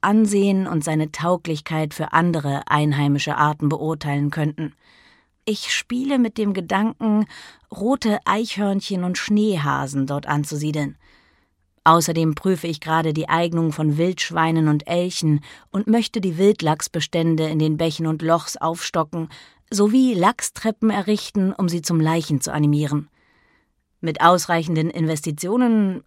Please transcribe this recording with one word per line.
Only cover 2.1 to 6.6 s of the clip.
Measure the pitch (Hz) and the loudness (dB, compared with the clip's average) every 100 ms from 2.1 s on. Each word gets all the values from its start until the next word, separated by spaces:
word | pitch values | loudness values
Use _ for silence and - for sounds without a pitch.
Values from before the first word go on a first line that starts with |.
andere | 160 175 165 147 139 - | 2 2 0 -2 -4 0
einheimische | 147 151 143 143 143 151 143 | 0 2 2 2 2 0 0
Arten | 147 151 151 | 0 2 0
beurteilen | 156 156 151 147 143 147 | 0 -2 -4 -4 -2 -2
könnten. | 156 151 151 151 - _ _ _ _ _ _ - | -2 -4 -4 -8 -10 _ _ _ _ _ _ -8
Ich | 214 - | -6 -4
spiele | - - 247 269 269 | -6 -4 -4 -2 0
mit | 233 220 | 0 0
dem | 202 | -2
Gedanken, | 185 | -2